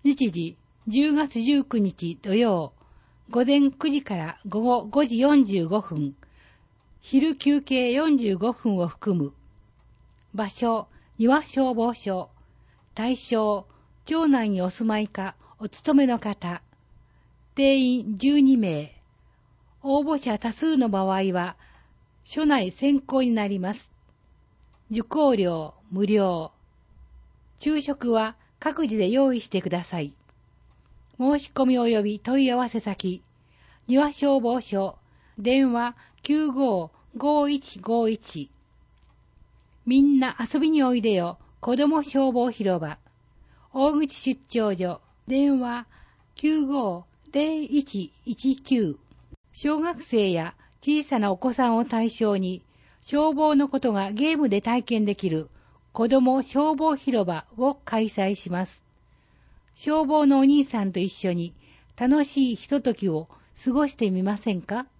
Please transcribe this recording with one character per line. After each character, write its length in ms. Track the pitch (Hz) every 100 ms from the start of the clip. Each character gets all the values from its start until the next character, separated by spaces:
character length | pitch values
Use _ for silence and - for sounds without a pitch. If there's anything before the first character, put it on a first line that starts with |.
日 280 | 277 277 240
時、 260 | 170 165 - _ _ -
十 240 | 233 294
月 300 | 294 285 233
十 220 | 233 285
九 140 | 269 233
日 400 | 196 - 170 170
土 120 | 214
曜、 380 | 208 233 180 147 _ _ - _ _ -
午 140 | 240
前 260 | 247 285 277
九 200 | 269 311
時 120 | 285
か 140 | - 185
ら 240 | 160 - 202
午 140 | 208
後 240 | 240 247 214
五 180 | 277
時 140 | 285 233
四 260 | 277 294
十 220 | 220 196 160
五 140 | 208
分、 360 | - 151 143 - _ _ _ _ _ _ _ _
昼 360 | - 269 320 302
休 240 | 277 285
憩 320 | 285 262 247
四 240 | 262 320 277
十 180 | 226 185
五 160 | 220
分 240 | 233 226 190
を 120 | 175
含 260 | - 214
む。 180 | 180 139 - - _ _ _ _ _ _ _ _
場 140 | 202 202
所、 380 | - 233 226 - - _ -
庭 240 | 226 285
消 320 | 302 269 262
防 200 | 233 226
署。 360 | 226 202 185 - _ _ _ _ _ _
対 220 | - 226 247
象、 500 | - 226 214 202 - _ _ _
町 220 | - 320 320
内 240 | 269 214
に 120 | 190
お 80 | 180
住 180 | - 220
ま 120 | 214
い 80 | 214
か、 260 | - 190 - _ _
お 100 | 214
勤 300 | - - 285
め 80 | 269
の 120 | 233
方。 440 | 214 - 175 175 _ _ _ - _ _ _ _ _
定 240 | - 277 269
員 400 | 254 247 214 202
十 220 | 269 294
二 160 | 269 254
名。 360 | 190 151 151 - _ _ _ _ _ _ _ _
応 200 | 277 285
募 160 | 294 294
者 200 | 247 208
多 140 | 233
数 240 | - 320 302
の 140 | 233
場 120 | 196
合 220 | 190 190 190
は、 240 | 180 175 - - _ _ _ _ _
署 200 | - -
内 260 | 311 277 185
選 300 | - 277 277
考 220 | - 269
に 80 | 247
な 180 | 220 202
り 100 | 196
ま 140 | 185
す。 180 | 208 - _ _ _ _ _ _ _ _ _ _
受 120 | 220
講 340 | - 294 190 226
料、 380 | 180 165 151 _ _
無 160 | 185 202
料。 460 | 214 190 170 160 _ _ _ _ - - - - _ _ _
昼 220 | 294 302
食 320 | 285 277 240
は 240 | 226 220 - _ _
各 240 | 302 302
自 160 | 285 214
で 100 | 185
用 240 | 247 269
意 80 | 247
し 80 | -
て 140 | 185
く 80 | 180
だ 140 | 175
さ 160 | 170 175
い。 120 | 143 - _ _ _ _ _ _ _ - _ -
申 200 | 254 294
し 120 | -
込 120 | - 262
み 120 | 254
及 240 | 233 220
び 180 | 208 208
問 240 | - 269
い 60 | 269
合 60 | 247
わ 100 | 240
せ 120 | 226
先、 420 | 208 196 185 180 _ _ _ _ _ _ -
庭 260 | 262 294
消 280 | 285 285 269
防 200 | 233 247
署、 360 | - 196 190 - _ _ _ -
電 340 | 208 262 269
話 220 | 233 240 240 - _
九 280 | - 302 311
五 400 | 262 269 190 165 _ _ 226
五 320 | 277 294 285
一 300 | 285 - 190
五 280 | 202 233 226
一。 420 | 220 - 160 139 _ _ _ _ _ _ _ _ _ _ _ _ _ 233
み 140 | 262
ん 180 | 285 269
な 160 | 262 -
遊 200 | 233 285
び 100 | 311
に 120 | 311
お 120 | 254
い 80 | 247
で 100 | 220
よ、 260 | 190 170 170 - _
子 160 | - 254
ど 120 | 294
も 140 | 311
消 300 | 294 277 269
防 180 | 240 247
広 300 | 220 190 180
場。 180 | 156 151 _ _ _ _ _ _ _
大 200 | 269 285
口 220 | 302 285
出 260 | - 262 262 _
張 280 | 233 214 180
所、 240 | 180 170 _ _ -
電 340 | 262 285 269
話 260 | 247 240 233 _ - _ _
九 320 | - 302 311 269
五 380 | 285 214 175 - _ -
零 320 | 277 311 311
一 480 | 294 285 277 202 175 _
一 320 | - 226 269 262
九。 360 | - 247 185 139 _ - _ - _
小 280 | - 294 302
学 220 | 330 247
生 280 | - 233 196
や 220 | 170 165 _ _ _
小 220 | - 302
さ 160 | 294 254
な 140 | 202
お 40 | 185
子 160 | 254
さ 160 | 240 247
ん 80 | 226
を 80 |
対 240 | 240 226 226
象 280 | - 214 202
に、 260 | 185 185 _ _ _ _
消 320 | - 285 311
防 200 | 285 311 285
の 120 | 277
こ 120 | 269
と 120 | 254
が 200 | 202 196
ゲ 220 | 214 302
ー 40 | 311
ム 100 | 277
で 140 | 202
体 200 | 233 240
験 200 | 233 233
で 120 | 208 202
き 120 | 190
る 200 | 160 156 - _ _ _
子 140 | - 226
ど 120 | 269
も 220 | 254 269
消 320 | 262 262 302
防 200 | 294 311
広 320 | 277 - 240 180
場 200 | 160 - -
を 180 | 262
開 300 | 277 - 226
催 300 | 220 - 190 202
し 140 | 175
ま 140 | 175
す。 180 | 185 - _ _ _ _ _ _ _ - _
消 300 | - 285 311
防 220 | 285 302 285
の 140 | 277
お 40 |
兄 200 | 269 294
さ 200 | 269 233
ん 80 | 196
と 80 | 180
一 80 | 185
緒 240 | - 190
に 220 | 175 170 - _ _ _ -
楽 280 | 247 294
し 280 | 277 277 254
い 20 |
ひ 140 | 220 -
と 120 | 285
と 140 | 254
き 140 | 220 190
を 200 | 156 165 - _ -
過 80 | -
ご 160 | 262 294
し 60 |
て 160 | - 214
み 120 | 185
ま 140 | 190 202
せ 160 | 226
ん 100 | 185
か？ 240 | - 220 262